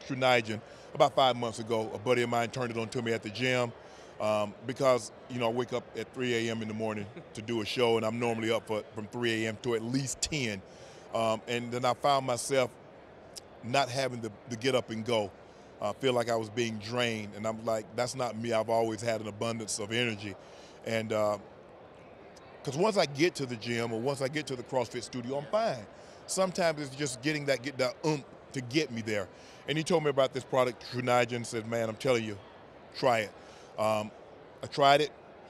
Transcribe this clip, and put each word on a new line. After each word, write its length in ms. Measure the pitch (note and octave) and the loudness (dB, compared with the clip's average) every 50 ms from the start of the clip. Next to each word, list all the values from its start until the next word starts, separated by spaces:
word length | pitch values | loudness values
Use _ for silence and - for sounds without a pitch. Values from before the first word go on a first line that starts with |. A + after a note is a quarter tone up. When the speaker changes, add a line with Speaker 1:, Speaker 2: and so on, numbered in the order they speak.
| - | -10
Speaker 1:
True 120 | - C#3+ B2+ | -8 -2 2
Niagen 420 | C3 B2+ B2+ B2 A#2 G#2+ A2 G#2 - - - - - - - | 4 6 6 6 4 2 -2 -6 -8 -10 -16 -18 -16 -6 2
about 220 | - D3+ C#3 - | 4 4 6 6
five 220 | - C3+ C3 B2 B2 | 6 6 6 6 4
months 220 | A#2 A#2 G#2+ - | 0 -4 -4 -4
ago. 300 | A#2 G#2+ A#2 A2 A2 G#2 - | -4 -2 0 0 0 -2 -4
A 40 | G2+ | -4
buddy 260 | G#2 B2+ B2 A#2+ A#2+ | 0 2 4 4 4
of 60 | A#2 | 2
mine 200 | A#2+ A#2 A#2 A2+ | 2 0 0 0
turned 220 | - C3+ B2+ A#2+ | -2 -4 -4 -2
it 60 | A2+ A#2 | -2 -4
on 120 | A2+ A2 | -4 -4
to 120 | - C3 | -4 -2
me 120 | A#2 A#2 A2+ | 0 0 0
at 100 | A2+ - | 0 -2
the 60 | A2 | -4
gym, 420 | G2+ A2+ B2+ B2+ B2+ B2 B2 A#2+ A#2+ - - - - - - - - - | -4 -2 0 2 4 2 2 0 -2 -8 -16 -20 -20 -20 -20 -16 -8 -4
um, 340 | G#2+ G#2+ G#2+ G#2 G#2 G#2 G2 - - A#2 | 0 2 2 2 2 0 -4 -8 -8 -8
because, 460 | B2+ - C#3 C3 B2+ A#2+ A2+ - - - - - | -4 2 4 6 6 4 2 -2 -12 -16 -12 -8
you 100 | B2 B2 | -4 -2
know, 60 | A#2+ A2+ | 0 0
I 40 | |
wake 200 | A2+ B2 B2 A#2+ | 0 0 -2 -2
up 140 | B2 A#2+ - - - A2+ | -2 -4 -6 -6 -8 -8
at 160 | A2 - - | -8 -8 -6
three 200 | C3 B2+ B2 A#2+ A2+ A2+ A#2 | -4 -2 0 2 2 0 0
A 20 | |
M 100 | A2+ A2+ | -2 -2
in 60 | A2 G#2+ | -4 -4
the 60 | G#2+ | -4
morning 320 | G#2+ A2 A2 G#2+ G#2 G2+ G#2 - F3+ | -4 -2 -2 -2 -4 -6 -8 -10 -14
Speaker 2:
<laughs> 140 | - - - | -16 -14 -14
Speaker 1:
to 60 | - | -10
do 200 | A2 A2 A#2+ A2+ | -6 -4 -2 -2
a 40 | G#2 | -2
show, 300 | G#2 - C3 A#2+ A#2 A#2 | -2 2 4 4 6 6
and 100 | A2+ A2 | 4 4
I'm 140 | A2 A2+ A#2+ | 2 0 0
normally 320 | A#2+ A#2+ A#2 A2+ A2 A2+ | 0 0 0 0 2 2
up 160 | A2+ G#2+ - - | 2 0 0 -2
for, 160 | A2 G#2 - - - | -2 -4 -4 -6 -8
from 140 | A2+ G#2+ G2+ | -10 -10 -8
three 380 | - B2 A#2+ A#2 A2+ A2 A2 | -6 -2 0 0 0 0 0
A 20 | A2 | -2
M 100 | A2 G#2 - | -4 -4 -2
to 120 | B2+ A#2 | -2 0
at 60 | A2 | 0
least 400 | A2 A#2 B2 C3+ C#3 B2 - - | 0 0 -2 -2 -2 -4 -4 -6
ten. 400 | - - E3 D3+ C3 A2+ G#2 F#2+ F#2+ - - - - - - - - - - | -4 -4 -2 0 0 -2 -2 -4 -8 -12 -18 -20 -20 -20 -20 -20 -12 -6 -2
Um, 260 | A2 A2+ A2+ A2 G#2+ - - | 0 2 2 2 0 0 -2
and 240 | A#2+ A#2+ A#2+ A#2+ | -2 -2 -2 -2
then 140 | A#2 B2 B2 | -2 0 2
I 80 | B2 A#2+ | 2 2
found 340 | - - C#3+ C#3+ C3+ C3 C3 | 2 4 4 4 4 2 0
myself 420 | B2 A#2 - - C#3 C3+ B2+ A#2+ - - - - - - - - - - - - - - - - - - - | -2 -2 -2 2 2 2 2 2 0 -8 -20 -20 -20 -20 -20 -20 -20 -20 -20 -18 -16 -18 -18 -18 -18 -14 -6
not 240 | A2 B2 C#3 C#3 A#2+ | 0 2 2 2 2
having 300 | A#2+ C#3 C3+ B2+ B2 A#2+ | 0 -2 -2 -2 -2 -4
the, 120 | A2+ A2 G2+ - - - | -8 -8 -10 -12 -12 -10
the 80 | A#2+ G#2+ | -8 -2
get 180 | A2+ C3 B2+ | 0 2 2
up 140 | B2 A2+ - | 2 0 -2
and 160 | A2+ A2 A2 | -4 -6 -2
go. 260 | A2+ A#2+ A2 G#2 G2 - - - - - - - - - - | 0 2 2 2 0 -4 -12 -20 -20 -20 -20 -20 -20 -10 -6
I 140 | - G#2 G2+ | -4 -4 -4
feel 200 | - C3+ C3+ B2 | 0 2 2 2
like 140 | A#2+ A#2 A#2 | 2 2 2
I 80 | A#2 | 0
was 140 | A2+ A2+ G#2+ | 0 0 -2
being 300 | G#2 A#2+ A#2 A#2 A2+ G#2+ | -2 0 0 0 -2 -4
drained, 540 | G2+ G#2 A#2+ B2 B2 A#2 A2+ A2 G#2 G2+ G#2 | -6 -4 0 0 2 2 0 -2 -4 -6 -8
and 100 | G2+ G#2+ | -6 -4
I'm 180 | A2+ A2+ A2 A2+ | -4 -4 -2 -2
like, 220 | A#2 A2+ A2 G#2+ - A2 | -2 -2 -2 -2 -4 -4
"That's 200 | A2+ B2 A#2+ - | -4 -2 -2 -2
not 200 | C3 B2 A#2+ G#2+ | -4 -4 -4 -4
me." 160 | A2 A2+ A#2+ | -4 -2 0
I've 160 | A2+ A2 A2 A2+ | 2 2 2 4
always 280 | A2+ A2+ A#2 A2+ A2 G#2+ | 2 2 2 2 0 -2
had 220 | A#2 A#2 A2+ G#2+ | -2 -2 -2 -2
an 60 | G#2+ G#2+ | -2 -6
abundance 500 | G2+ G#2 A#2 A2+ A#2 A#2 A2 G2+ - - | -6 -4 -4 -4 -2 -4 -4 -6 -6 -6
of 140 | G#2+ G#2 | -4 -2
energy. 420 | A2+ A#2+ B2 A#2 A2 G2+ G#2 G#2 F#2+ - - - - - - - - - - - | 0 0 2 0 0 -4 -6 -8 -10 -10 -14 -18 -20 -20 -20 -20 -20 -12 -6 -4
And, 260 | A2+ A2+ A2 G#2+ A2 | -2 -2 -2 0 0
uh, 240 | G#2+ G#2+ G#2 G#2 G2+ G2+ - - - - - - - - - - - - - - - - - - - - - - - - | 2 2 2 0 0 -4 -10 -20 -20 -20 -20 -20 -20 -20 -20 -20 -20 -20 -20 -20 -20 -20 -20 -20 -20 -20 -20 -20 -12 -10
'cause 120 | D3 B2 | -6 -2
once 220 | D3 F#3+ A3+ G3+ G3 | 0 0 2 2 2
I 80 | E3+ | 2
get 300 | C#3+ C#3+ C3+ D#3 F3+ - | 0 2 2 2 2 2
to 100 | - C#3 | 0 -4
the 100 | B2 B2 | -6 -6
gym 380 | A2+ G2+ A#2 A#2+ A#2 A#2 A#2 A#2 | -6 -4 -2 -2 0 0 -2 -2
or 60 | A2 | -2
once 220 | A#2 C#3 C#3 C3 | -2 -2 -2 -2
I 60 | C#3 C3 | -2 -2
get 200 | C#3 D3+ D3+ D3 | -2 -4 -4 -4
to 80 | C3+ | -6
the 80 | A#2+ A2+ | -8 -8
CrossFit 400 | - - C3 A#2+ A2+ - B2 A2+ | -4 -2 -2 -2 -2 -4 -8 -8
studio, 340 | - - B2+ A#2 B2 C3+ C#3+ | -8 -8 -8 -6 -4 -6 -6
I'm 80 | C#3+ | -4
Speaker 2:
Yeah. 300 | D3 - G#3+ A3+ G#3+ D3 | -2 -2 0 0 0 -2
Speaker 1:
fine. 120 | A#2+ G2+ - - - - - - - - | -4 -8 -14 -16 -20 -20 -20 -20 -18 -12
Sometimes 560 | - - F#3 F#3+ F#3+ F3 - F3+ E3 D#3+ D3 | -4 -2 0 0 0 0 2 2 2 2 0
it's 140 | D3+ C3+ C3 | -4 -8 -6
just 260 | C3+ D3 C3+ - A#2+ | -4 -4 -4 -4 -2
getting 240 | A#2 D3+ D#3 D3+ C#3+ | -2 -2 -2 0 0
that, 160 | C#3 C3+ B2 | 0 0 0
get 160 | A#2+ C#3+ C#3 B2+ | -2 -4 -2 0
that 180 | B2+ B2 - - - | 0 0 -2 -2 0
oomph 200 | D#3+ D#3 C#3+ C3 - - - - - - | 0 0 0 -2 -8 -16 -20 -16 -10 -8
to 80 | C#3 | -8
get 300 | B2+ A#2+ A#2+ D#3 D#3 - | -6 -2 0 0 0 0
me 100 | A#2+ A2+ | -2 -6
there. 260 | A2 A2 G#2+ G#2 F#2 - - - - - - - - - | -4 -2 -2 -2 -2 -4 -8 -16 -20 -20 -20 -12 -8 -4
And 100 | C#3+ D#3 | -2 -2
he 60 | D#3+ | 0
told 200 | - F#3 E3 D3+ | 2 2 2 2
me 60 | D3 | 2
about 240 | C3+ C3+ C3+ B2+ - | 2 4 2 2 0
this 100 | C3+ B2 | -4 -6
product, 460 | - - C3 B2 B2 A#2 - - - | -2 2 2 2 2 0 -4 -10 -10
True 100 | B2 B2 | -6 -2
Niagen, 340 | B2 B2 B2 B2 B2 A#2 A#2+ A#2+ | 2 4 4 6 4 4 2 -2
and 100 | A#2 - | -4 -4
said, 200 | - A#2 G#2+ A2+ | -4 -6 -4 -2
"Man, 220 | A#2 A#2 A2+ A2 | -2 -2 -2 -2
I'm 60 | G#2+ | -4
telling 280 | G#2+ - C3+ B2+ A#2 A2+ | 0 2 2 4 4 2
you, 140 | G#2+ G#2 G2 - - - - - - - - - - - | -2 -6 -8 -12 -18 -20 -20 -20 -20 -20 -20 -20 -18 -6
try 240 | - - C3+ A#2+ A2+ | 0 2 4 4 4
it." 120 | G#2+ F#2+ - - - - - - - - - - | 2 -2 -6 -12 -20 -20 -20 -20 -20 -12 -4 0
Um, 320 | G#2+ A2 A2 G#2+ G#2+ G#2+ - - - - - - - - - - - | 0 2 2 2 0 -4 -8 -14 -20 -20 -20 -20 -20 -20 -16 -12 -12
I 40 | A#2 | -6
tried 340 | - - C#3 C#3 C#3+ C#3+ | 0 4 8 8 8 8
it. 100 | D3+ C#3 - - - - - - - - | 6 2 -4 -8 -20 -20 -20 -20 -20 -20